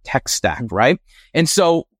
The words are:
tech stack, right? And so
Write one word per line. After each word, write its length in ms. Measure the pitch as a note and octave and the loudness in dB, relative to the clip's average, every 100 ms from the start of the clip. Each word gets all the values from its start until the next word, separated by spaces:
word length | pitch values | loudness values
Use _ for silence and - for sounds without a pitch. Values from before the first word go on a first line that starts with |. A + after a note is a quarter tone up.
tech 260 | - C3 - | -6 -6 -4
stack, 360 | - F2+ D#2 A2+ | -2 -2 -4 -6
right? 280 | F#2 B2+ F#3+ _ - _ | 2 2 2 _ -20 _
And 140 | D#3+ E3 | -2 0
so 380 | - E3+ E3+ - | 2 2 2 -2